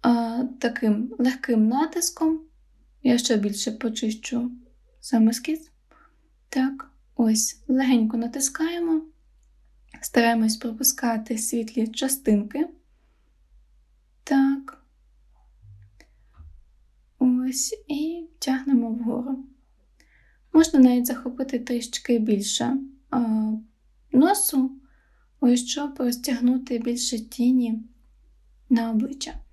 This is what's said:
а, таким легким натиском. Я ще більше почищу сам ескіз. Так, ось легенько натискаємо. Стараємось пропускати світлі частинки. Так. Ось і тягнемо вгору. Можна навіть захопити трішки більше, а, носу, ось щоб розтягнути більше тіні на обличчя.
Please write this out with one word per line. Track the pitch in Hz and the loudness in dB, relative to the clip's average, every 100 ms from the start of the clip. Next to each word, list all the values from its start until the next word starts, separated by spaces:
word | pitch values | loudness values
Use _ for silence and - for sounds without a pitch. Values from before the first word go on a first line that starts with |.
а, | 254 233 233 233 262 - | 4 2 0 -4 -6 -2
таким | 240 - 220 208 247 - | -4 0 0 0 -2 0
легким | 247 262 - 220 214 | -2 0 -2 2 2
натиском. | 254 320 339 339 - 320 320 320 _ _ _ _ _ | 2 -2 -2 -6 -2 0 0 -6 _ _ _ _ _
Я | 262 240 | 0 2
ще | - 220 | 2 0
більше | 208 208 - | 0 -4 -8
почищу | 220 233 220 220 220 - 240 247 - - _ _ _ | -6 -6 -4 -6 -6 -6 -6 -6 -10 -20 _ _ _
сам | - 226 220 | -2 4 4
ескіз. | 233 - 320 - _ _ _ _ _ _ _ _ | 2 -6 -8 -8 _ _ _ _ _ _ _ _
Так, | 262 262 269 - _ _ - | -2 -2 -4 -18 _ _ 0
ось | 226 220 - - - | 2 2 0 -6 -2
легенько | 262 262 247 220 226 | 0 4 4 2 0
натискаємо. | 233 277 269 - 320 349 339 320 320 _ _ _ _ _ _ _ _ - | -4 -4 -6 -2 -4 -2 0 -2 -4 _ _ _ _ _ _ _ _ -16
Стараємось | - 247 233 233 220 220 | 0 2 2 2 0 -2
пропускати | 240 220 247 - 240 220 220 220 | -8 0 0 2 -2 -2 -4 -6
світлі | - 233 220 - 220 | -4 -4 -4 -4 -4
частинки. | - - - - 208 208 269 339 - _ _ _ _ _ _ _ - _ _ _ _ _ _ | -2 -4 -2 2 2 0 -6 -6 -6 _ _ _ _ _ _ _ -20 _ _ _ _ _ _
Так. | - 277 269 277 - - _ _ _ _ _ _ _ _ - - - _ - _ _ - - - _ _ _ _ _ _ | 0 2 4 0 -6 -20 _ _ _ _ _ _ _ _ -20 -20 -20 _ -20 _ _ -20 -20 -20 _ _ _ _ _ _
Ось | 254 247 254 262 - 427 - | 2 2 -2 -4 -6 -8 -8
і | 294 311 339 320 _ | -4 -4 -6 -12 _
тягнемо | - 262 277 247 226 | -4 -2 2 2 2
вгору. | 226 226 247 254 269 - _ _ _ _ _ _ _ _ _ _ | -4 -4 -4 -6 -8 -10 _ _ _ _ _ _ _ _ _ _
Можна | 311 320 285 | 4 6 8
навіть | 254 247 240 | 8 8 0
захопити | 240 247 254 269 240 | -2 -6 -6 -4 -4
трішки | 247 240 - - - 233 | -4 -6 -6 -10 0 0
більше, | 214 202 202 - 240 269 269 - _ | 2 0 0 -4 -2 -2 -6 -18 _
а, | 247 226 220 214 220 - _ _ _ _ | -2 0 0 0 -4 -8 _ _ _ _
носу, | 247 330 392 - 269 262 - _ _ _ _ _ _ | 4 4 4 0 0 -2 -4 _ _ _ _ _ _
ось | 240 247 - | 2 2 0
щоб | 294 285 277 | -6 -6 -4
розтягнути | 247 247 - 240 247 254 262 233 | -4 -4 -4 0 0 0 -2 -4
більше | 233 240 - 226 | -4 -4 -4 -6
тіні | 220 - 240 254 233 220 - _ _ _ _ _ _ _ _ | -8 0 2 2 0 -4 -8 _ _ _ _ _ _ _ _
на | 233 226 | 2 2
обличчя. | 220 247 - - - - | 0 -2 -6 -10 -12 -16